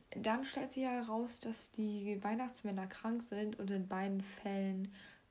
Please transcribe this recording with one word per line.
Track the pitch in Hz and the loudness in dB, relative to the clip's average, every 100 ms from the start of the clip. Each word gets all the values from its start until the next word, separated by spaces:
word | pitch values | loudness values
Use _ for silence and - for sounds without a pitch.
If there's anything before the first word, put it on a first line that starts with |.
| - | -8
dann | - 220 233 | -2 2 2
stellt | 269 - 262 | 2 -2 -2
sich | - | 0
ja | 262 | 2
heraus, | 247 226 220 240 - | 2 0 0 0 -4
dass | 233 226 - | -4 -4 -6
die | - 214 208 202 202 | 0 2 2 0 0
Weihnachtsmänner | 202 220 247 240 208 190 190 | 2 0 0 -2 -2 -2 -2
krank | - 220 233 | -2 0 0
sind | 233 208 214 214 | 0 0 0 0
und | 196 | 2
in | 196 185 | 2 2
beiden | 185 196 196 | 2 2 2
Fällen | 196 - 202 196 196 190 196 - - - - | 0 -4 -2 2 2 2 -2 -6 -18 -20 -10